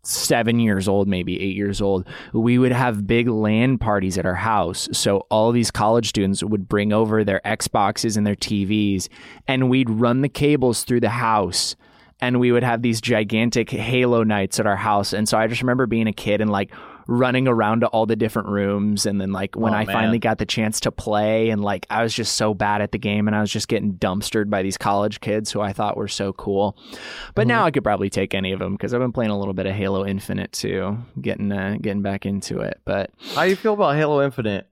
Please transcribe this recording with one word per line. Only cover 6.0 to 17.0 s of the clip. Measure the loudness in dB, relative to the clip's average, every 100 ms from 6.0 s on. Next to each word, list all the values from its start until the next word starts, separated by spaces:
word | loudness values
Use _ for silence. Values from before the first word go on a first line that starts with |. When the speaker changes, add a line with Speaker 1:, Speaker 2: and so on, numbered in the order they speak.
| 2
Speaker 1:
students | 0 0 0
would | -2 -2 0
bring | 0 2
over | 2 2 2
their | 2 0
Xboxes | -2 -4 -2 2 2 0 -2 0
and | 0
their |
T | 0 -2 -2
Vs, | 0 2 2 0 -4 -14 -20 -10 -2
and | 0 2
we'd | 2 2
run | 2 2 2
the | 0
cables | 0 2 4 2 0
through | 0 0
the | 2
house, | 0 2 2 2 -2 -4 -8 _ -20 -20 _
and | 0 2
we | 4
would | 4
have | 2 0
these | 0 0
gigantic | 0 0 2 0 2 0 -2
Halo | -4 -2 2 2 4
nights | 2 2 0 0
at | 0
our | 2
house. | 2 2 0
And | -2 0
so | 2
I | 2
just | 0
remember | 0 0 2
being | 2 0
a |
kid | -2 -2 0
and, | 2
like, | 0 -2 -8 -20 -18